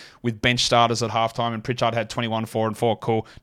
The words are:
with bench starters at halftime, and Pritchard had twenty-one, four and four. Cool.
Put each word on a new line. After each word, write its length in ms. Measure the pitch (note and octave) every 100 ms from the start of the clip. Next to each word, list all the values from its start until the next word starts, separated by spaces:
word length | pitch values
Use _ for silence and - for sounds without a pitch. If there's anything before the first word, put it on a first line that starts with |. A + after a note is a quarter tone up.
| - -
with 200 | A#2+ G#2+
bench 240 | B2+ A#2+ -
starters 360 | A#2+ A#2 A2+
at 100 | A#2
halftime, 420 | A2 A2+ - A#2
and 100 | A2+
Pritchard 300 | G#2+ B2 A#2+
had 160 | A#2 G#2+
twenty-one, 360 | - A#2 A2 A2+
four 220 | A2 A2
and 100 | G#2+
four. 200 | A#2 G#2+
Cool. 280 | - A2 - -